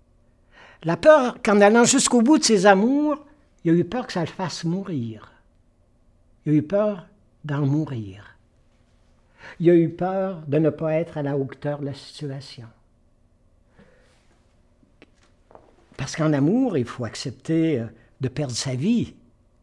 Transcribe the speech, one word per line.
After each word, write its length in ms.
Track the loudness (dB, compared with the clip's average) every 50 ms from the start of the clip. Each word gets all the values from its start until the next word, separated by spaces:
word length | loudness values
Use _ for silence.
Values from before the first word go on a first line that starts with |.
| _ _ _ _ _ _ _ _ _ _ _ -20 -20 -20 -20 _ -6
La 120 | -6 -4
peur 420 | 4 6 6 6 6 6 0 -4 -4 0
qu'en 160 | 2 4 6
allant 220 | 6 6 6 6 4
jusqu'au 380 | 4 4 2 2 2 2 2
bout 160 | 4 4 4
de 60 | 4 4
ses 220 | 2 2 4 6
amours, 600 | 6 6 6 4 2 0 0 0 -2 -4 -6 -10 -20 _ _ _ _ _ _ 0
il 80 | 2
a 20 | 2
eu 100 | 2 2
peur 240 | 0 -4 -8 -8
que 60 | -6 -6
ça 80 | -6
le 60 | -6
fasse 360 | -6 -6 -8 -8 -8 -8 -6 -6
mourir. 720 | -4 -4 -4 -6 -8 -8 -6 -6 -8 -10 -14 -18 -20 _ _ _ _ _ _ _ _ _ _ _ _ _ _ _ _ _ _ _ _ _ _ -4
Il 80 | 0 0
a 20 |
eu 60 | 0
peur 460 | 0 0 -2 0 0 0 -4 -6 -14 -20 _ _ _ _ _ _ -10
d'en 220 | -8 -4 -2 -2
mourir. 720 | 0 0 -2 -4 -4 -8 -10 -10 -12 -16 -20 -20 -20 -20 _ _ _ _ _ _ _ _ _ _ _ _ _ _ _ _ _ _ _ _ _ -20 -20 -8 0
Il 100 | 4 4
a 60 | 6
eu 140 | 6 4 2
peur 540 | -2 -4 -6 -4 -4 -4 -4 -4 -6 -8 -6
de 120 | -2 0 2
ne 100 | 2 0
pas 240 | 0 -2 -4 -2 -2
être 240 | -2 -4 -4 -8
à 60 | -6 -6
la 140 | -4 -4
hauteur 420 | -4 -4 -6 -10 -10 -8 -8 -8 -6
de 60 | -8
la 80 | -10 -12
situation. 720 | -12 -18 -20 -16 -12 -12 -12 -12 -12 -14 -16 -20 -20 -20 -20 _ _ _ _ _ _ _ _ _ _ _ _ _ _ _ _ _ _ _ _ _ _ -20 _ _ _ _ _ _ _ _ _ _ _ _ _ _ _ _ _ _ _ _ _ _ _ -20 _ _ _ _ _ _ _ _ _ -20 -20 _ _ _ _ _ _ -12
Parce 180 | -12 -10 -10 -6
qu'en 160 | -2 0 0 2
amour, 440 | 2 2 2 2 0 0 0 0
il 80 | -2 -4
faut 180 | -4 -6 -10 -10
accepter, 760 | -10 -10 -10 -12 -12 -12 -12 -6 -4 -2 0 0 0 0 -2
euh, 60 | -4 -8 -12 -20 _ _ _ -8
de 60 | -8
perdre 260 | -8 -6 -6 -8 -6 -6
sa 220 | -8 -6 -6 -6
vie. 400 | -4 -2 0 0 0 -2 -6 -10 _ _ _ _ _ _ _ _ _